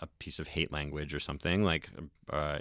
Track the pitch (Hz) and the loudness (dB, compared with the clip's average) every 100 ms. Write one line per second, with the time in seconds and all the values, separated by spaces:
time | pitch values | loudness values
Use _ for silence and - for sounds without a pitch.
0 | 82 - - - - 85 82 76 73 76 | -10 -12 -10 -8 -2 0 0 0 -2 -2
1 | 73 73 - 73 82 92 101 80 - - | -2 -2 -2 0 2 6 6 4 0 -12
2 | - - - 76 76 73 | -12 -14 -4 0 0 0